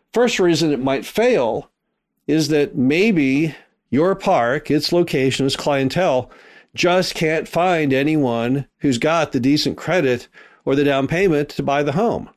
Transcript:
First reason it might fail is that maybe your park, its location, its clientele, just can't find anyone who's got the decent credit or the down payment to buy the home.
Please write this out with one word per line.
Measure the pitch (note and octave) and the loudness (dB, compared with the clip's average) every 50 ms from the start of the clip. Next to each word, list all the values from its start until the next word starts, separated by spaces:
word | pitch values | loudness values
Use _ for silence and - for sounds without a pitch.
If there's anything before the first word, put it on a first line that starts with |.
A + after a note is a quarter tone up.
| _ _ - | _ _ 0
First | A3 B3 A#3 - - | 2 2 2 2 2
reason | F#3+ F3 E3+ C#3+ E3 D#3+ | 2 2 2 2 2 0
it | D3 A#2+ | 0 0
might | B2+ C3+ C3+ B2+ G#2+ | 0 -2 -2 -2 -4
fail | - - - A3 B3 B3 F3 B2+ A2 G#2+ - - - _ _ _ _ _ _ _ _ _ _ _ | -6 -2 0 2 2 2 2 0 0 -2 -4 -8 -10 _ _ _ _ _ _ _ _ _ _ _
is | - C#3+ D#3 D#3 C3+ | -2 0 0 0 2
that | D#3 D3 C#3+ - - - | 2 2 0 0 0 0
maybe | B2 B2+ D3 E3+ G3 A3+ G#3 E3 C#3+ C3 C3 C#3 D#3+ D#3+ C#3+ - - _ _ _ _ _ | 0 2 2 2 2 2 2 2 2 2 2 0 0 -2 -4 -10 -20 _ _ _ _ _
your | - B2+ D#3+ F#3 G3 | 0 0 2 2 0
park, | F#3+ - G3+ F#3 C#3+ A#2 A#2+ B2+ D3+ - - | 0 0 0 2 2 2 0 0 -2 -2 -2
its | C#3 D3+ D3 - F3 | -2 -2 0 0 0
location, | F3 F3 E3+ - C#3+ C3 C3+ B2+ - C3+ | 0 0 0 0 0 0 0 0 0 -2
its | C#3 C3+ - | -2 -2 -2
clientele, | - D#3 C#3+ C3+ C3+ C3 - E3+ F#3 F3 C#3 B2+ A#2+ - - - - - - - _ _ _ | -2 -2 0 0 0 -2 0 0 0 0 0 0 -2 -4 -14 -20 -20 -20 -20 -20 _ _ _
just | - - F3+ F3 F#3 F3+ - - | -2 0 2 2 2 0 -2 -4
can't | - E3 D#3 D#3 D#3+ - - | -4 -2 -2 -2 -2 -4 -4
find | - E3+ F3 F#3 F3 D#3+ D#3 C#3+ | -2 0 0 2 2 0 0 0
anyone | C3 C3 C#3 D3+ D#3 D#3 C#3+ B2 A#2 A#2 A#2 A#2+ C3 C#3+ C3+ - _ _ | 0 0 0 0 0 0 0 0 0 -2 -2 -2 -2 -2 -4 -8 _ _
who's | - D3 B2+ A#2 | -2 0 0 2
got | C3 D3+ D#3+ E3+ D3+ - - | 0 0 2 0 0 -2 -2
the | C3+ | -2
decent | A#2+ C3+ C#3+ D3+ - C#3 - | 0 2 0 2 0 -2 -4
credit | - - - E3 F#3 D#3+ C3 B2 A#2+ - - _ - - - - _ _ | -6 -6 -2 -2 0 2 0 0 -2 -4 -12 _ -20 -20 -20 -20 _ _
or | - C3+ | -2 0
the | C#3 D3 | 2 2
down | C#3+ C#3 C3+ C3+ C3 | 2 2 0 0 -2
payment | D#3 E3+ G3 G3 D#3 C#3+ D3 - | 0 0 2 2 2 0 -2 -4
to | - - C#3+ | -6 -6 -4
buy | C3+ C#3 C#3+ | -2 0 0
the | D3 D3 C3 | 0 -2 -2
home. | E3 A3 A#3 C#3 D#2+ - - _ | -2 -2 -2 -2 -4 -6 -10 _